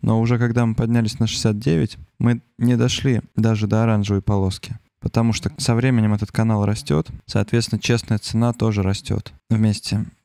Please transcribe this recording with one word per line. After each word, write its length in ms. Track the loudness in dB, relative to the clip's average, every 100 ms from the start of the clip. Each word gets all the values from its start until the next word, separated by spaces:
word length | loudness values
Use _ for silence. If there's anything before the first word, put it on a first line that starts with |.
Но 200 | 2 2
уже 180 | 2 2
когда 260 | 0 2
мы 120 | 0 0
поднялись 420 | 0 2 0 0
на 80 | -2
шестьдесят 320 | 0 -2 0
девять, 380 | 0 0 0 -4 -20 _
мы 220 | 0 0 _ _
не 200 | 0 2
дошли 460 | 2 0 0 0 -2
даже 320 | 0 2 2 2
до 160 | 2
оранжевой 400 | 2 2 2 -2
полоски, 560 | 0 0 0 -4 -10 -14 _ _
потому 320 | -4 0 0
что 180 | 0 -4 -6
со 180 | 0
временем 380 | 2 2 2 2
этот 160 | 0 -2
канал 360 | 0 0 2 0
растет, 420 | -2 -2 -2 -2 -10 -4
соответственно, 540 | -2 0 -2 0 -4
честная 380 | 0 -2 0 -4
цена 340 | -2 -2 0
тоже 300 | 0 -2 0
растет 500 | 0 -2 -4 -6 -6 -18 _
вместе 540 | 0 2 0 -2 -4 -4 _